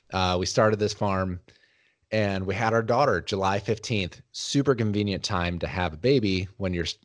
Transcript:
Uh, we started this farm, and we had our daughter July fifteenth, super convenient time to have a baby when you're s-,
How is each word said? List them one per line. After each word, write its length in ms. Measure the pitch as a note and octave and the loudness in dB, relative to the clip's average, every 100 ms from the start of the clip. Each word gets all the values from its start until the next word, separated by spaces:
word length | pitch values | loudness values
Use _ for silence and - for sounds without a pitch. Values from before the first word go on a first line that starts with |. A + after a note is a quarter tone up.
| _ | _
Uh, 240 | F#2 F#2 F2+ | 0 0 0
we 80 | F#2 | 0
started 320 | - G#2+ G#2+ | 4 4 4
this 140 | G#2 | -2
farm, 460 | - G#2 F#2+ F#2+ F2 - _ _ _ _ _ _ | 0 -2 0 -2 -4 -12 _ _ _ _ _ _
and 340 | G#2+ G2+ G2 F#2+ | 0 0 0 -2
we 100 | G2 | 0
had 160 | A2+ | 2
our 100 | A2+ | 2
daughter 380 | A2+ A#2+ C#3 F#2 | 2 2 4 2
July 400 | - G2+ F#2+ G2+ | -2 -2 0 0
fifteenth, 640 | - G#2+ - A2 F2+ - - | -2 -4 -2 -4 -4 -8 -18
super 420 | - - C#3 C#3 | -12 -2 0 2
convenient 500 | A#2 A2 G#2 G2+ F#2 | 2 2 0 0 -2
time 360 | - F#2+ F2 F2 | -2 -2 -2 -2
to 80 | E2 | -4
have 260 | D#2+ F2+ | -2 -4
a 40 | D#2 | -2
baby 500 | A#2 C#3 G#2+ F#2 F#2 - | 2 2 2 0 -4 -6
when 180 | F#2+ | -4
you're 120 | F2+ D#2+ | -2 -4
s-, 120 | - | -8